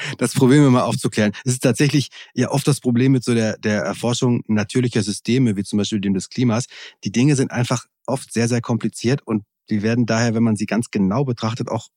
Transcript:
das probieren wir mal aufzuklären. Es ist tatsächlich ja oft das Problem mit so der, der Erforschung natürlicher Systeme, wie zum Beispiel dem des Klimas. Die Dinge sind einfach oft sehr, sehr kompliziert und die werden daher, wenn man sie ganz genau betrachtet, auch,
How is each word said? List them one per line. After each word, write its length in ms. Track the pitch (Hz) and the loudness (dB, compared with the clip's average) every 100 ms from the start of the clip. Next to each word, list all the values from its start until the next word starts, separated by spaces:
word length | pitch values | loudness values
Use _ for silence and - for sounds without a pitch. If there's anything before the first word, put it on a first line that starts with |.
| 151 131 | -10 -4
das 160 | 123 - | -2 4
probieren 260 | 127 147 | 6 8
wir 80 | 143 | 6
mal 140 | 123 | 4
aufzuklären. 480 | 117 127 117 - 107 - 135 | 2 -2 -4 0 0 0 -6
Es 80 | |
ist 100 | 127 | 0
tatsächlich 460 | 135 113 147 139 - - - - | 0 2 2 2 -2 -10 -10 -4
ja 160 | 127 | -2
oft 160 | 143 151 | 0 0
das 120 | 139 | -2
Problem 320 | 127 120 131 | 0 2 2
mit 120 | 131 | 2
so 100 | - | 2
der, 240 | 117 110 - | 0 0 -2
der 240 | 110 107 | -2 -2
Erforschung 600 | 82 95 113 120 127 120 - | -2 -4 -2 0 0 0 0
natürlicher 560 | 107 98 131 123 117 | -2 0 0 0 0
Systeme, 540 | 101 98 - 127 123 98 | -2 -4 0 2 2 0
wie 80 | |
zum 140 | 95 104 | -2 -2
Beispiel 220 | 101 110 | -2 -2
dem 140 | 101 | -2
des 160 | 95 - | -2 -4
Klimas. 380 | - 127 110 - - - _ | -2 0 0 -4 -12 -20 _
Die 80 | - | -4
Dinge 240 | 110 139 135 | 0 2 2
sind 140 | 131 | 0
einfach 380 | 117 127 123 - _ - | -2 -2 -4 -6 _ -6
oft 260 | 127 - | -6 -4
sehr, 160 | 110 117 | -2 0
sehr 140 | 120 | -2
kompliziert 640 | - 113 113 - 117 143 - | -2 -2 -4 -2 -2 -2 -2
und 200 | 107 - _ - | -4 -6 _ -4
die 120 | 107 | -2
werden 240 | 107 117 113 | 0 0 0
daher, 260 | 113 117 | 2 2
wenn 80 | 113 | 2
man 140 | 117 104 | 2 0
sie 100 | 107 | -2
ganz 240 | 107 120 | -2 -2
genau 360 | 110 95 113 139 | 0 0 0 -2
betrachtet, 440 | 117 110 113 - | -2 -4 -4 -6
auch, 200 | 113 - | -6 -8